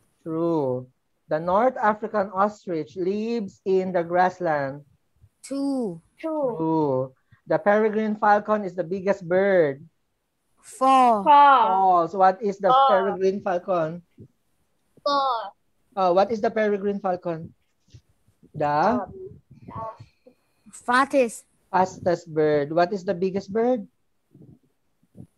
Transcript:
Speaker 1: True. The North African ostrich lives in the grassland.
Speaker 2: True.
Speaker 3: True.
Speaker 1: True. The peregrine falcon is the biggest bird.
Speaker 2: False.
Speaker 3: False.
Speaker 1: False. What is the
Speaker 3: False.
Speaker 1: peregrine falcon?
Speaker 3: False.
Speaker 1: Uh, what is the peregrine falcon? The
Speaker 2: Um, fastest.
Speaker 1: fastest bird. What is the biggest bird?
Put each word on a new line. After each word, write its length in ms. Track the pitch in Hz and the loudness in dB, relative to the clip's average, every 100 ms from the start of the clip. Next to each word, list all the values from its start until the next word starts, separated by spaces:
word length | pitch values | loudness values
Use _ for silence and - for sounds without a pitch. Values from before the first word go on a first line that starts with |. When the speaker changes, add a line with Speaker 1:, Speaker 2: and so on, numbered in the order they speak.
| _ _ | _ _
Speaker 1:
True. 680 | 165 160 170 165 131 127 127 _ _ _ _ | -8 -4 -2 0 -2 -4 -8 _ _ _ _
The 120 | 151 | -4
North 360 | 175 196 254 254 | 0 0 0 0
African 540 | 214 214 208 214 196 | -2 -2 -4 -4 -4
ostrich 640 | 185 208 208 196 165 151 180 | -2 -2 -4 -8 -8 -8 -6
lives 640 | 180 208 226 233 196 - 196 | -4 -4 -4 -6 -8 -8 -2
in 260 | 190 185 | 0 0
the 100 | 180 | -4
grassland. 840 | 165 175 185 - 175 147 139 143 - _ _ _ _ _ | -2 0 0 -2 -4 -2 -4 -10 -18 _ _ _ _ _
Speaker 2:
True. 560 | - 277 277 262 220 165 _ _ | -12 -6 -4 -4 -6 -10 _ _
Speaker 3:
True. 400 | 320 311 262 165 | -8 -4 -4 -4
Speaker 1:
True. 560 | 160 160 147 131 131 _ _ _ - | -2 0 0 -2 -6 _ _ _ -4
The 120 | 160 | 0
peregrine 560 | 202 214 220 208 220 | 2 2 0 -2 -4
falcon 480 | 214 208 208 208 214 | -2 2 2 2 -4
is 140 | 190 180 | -4 -8
the 80 | |
biggest 420 | 165 196 185 190 165 | -6 -4 -4 -4 -2
bird. 560 | 185 196 185 147 139 165 _ _ _ _ _ _ _ | 0 2 2 2 -2 -14 _ _ _ _ _ _ _
Speaker 2:
False. 640 | - - 262 262 247 214 | -20 -2 2 4 4 4
Speaker 3:
False. 420 | 196 285 285 262 220 | 6 8 8 6 4
Speaker 1:
False. 480 | 190 190 175 165 | 4 4 4 2
What 280 | 196 190 190 | 4 2 4
is 160 | 208 190 | -4 -2
the 100 | 202 | 2
Speaker 3:
False. 220 | 262 269 | 4 4
Speaker 1:
peregrine 500 | 190 196 180 190 202 | 4 0 -2 -2 -2
falcon? 600 | 196 175 208 180 160 170 - - - _ _ _ _ _ _ _ | -4 -6 -2 -4 -4 -8 -18 -20 -20 _ _ _ _ _ _ _
Speaker 3:
False. 520 | 285 277 269 233 196 - _ _ _ 202 | -4 0 0 -4 -6 -16 _ _ _ -2
Speaker 1:
Uh, 80 | 185 180 | 2 2
what 160 | 202 | 2
is 80 | 220 | -2
the 80 | 220 | -2
peregrine 480 | 220 214 202 202 202 | -2 -2 -2 -4 -4
falcon? 560 | 190 180 175 165 165 _ _ _ _ - _ _ _ _ _ 151 | -4 -6 -6 -10 -12 _ _ _ _ -20 _ _ _ _ _ -6
The 480 | 147 147 190 247 | -2 0 0 0
Speaker 2:
Um, 80 | - 381 381 - _ - - 220 220 - - _ _ _ _ _ 208 | -6 -14 -18 -20 _ -20 -18 -14 -14 -16 -20 _ _ _ _ _ _
fastest. 720 | - - 247 277 285 233 - _ _ _ | -12 -2 0 2 0 0 -4 _ _ _
Speaker 1:
fastest 560 | 180 185 - 185 170 165 | -2 -2 -2 -4 -4 -4
bird. 400 | 156 151 151 143 | 0 2 2 0
What 160 | 160 180 202 | 0 0 -2
is 80 | |
the 80 | 185 | -6
biggest 400 | 175 190 196 196 | -4 -4 -4 -6
bird? 320 | 220 240 254 - _ _ _ _ _ - - _ _ _ _ _ - - | -2 -2 -2 -6 _ _ _ _ _ -20 -20 _ _ _ _ _ -20 -20